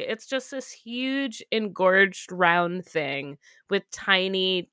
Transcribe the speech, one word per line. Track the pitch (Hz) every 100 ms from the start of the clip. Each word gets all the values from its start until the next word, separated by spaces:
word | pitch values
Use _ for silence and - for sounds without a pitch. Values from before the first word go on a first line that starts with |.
| 160
it's | 220 -
just | 269 -
this | 262 -
huge | - 226 240 262 269 277 - -
engorged | 226 214 175 185 190 196 - -
round | 180 175 175 175 180 -
thing | 160 143 139 139 143 _ _ -
with | 196 -
tiny | - - 185 190 190 185 185 170